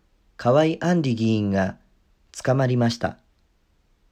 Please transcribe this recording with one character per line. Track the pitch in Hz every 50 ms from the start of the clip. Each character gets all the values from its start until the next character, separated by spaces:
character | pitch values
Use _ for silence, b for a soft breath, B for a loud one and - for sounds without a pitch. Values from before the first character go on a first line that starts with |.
| b b _ _ _ _ _
河 | - - 120 127 147 156
井 | 160 165 - 160
案 | 170 180 175 151
里 | 135 117
議 | 110 113
員 | 113 113 107 104 101
が | 98 98 92 95 - - _ _ _ _ _ _ _ _ _ _ -
捕 | - - - 127
ま | 135 131
り | 127 127
ま | 123 120 117
し | 117 -
た。 | - 90 - - _ _ _ _ _ _ _ _ _ _ _ _ _ _ _ _ _ _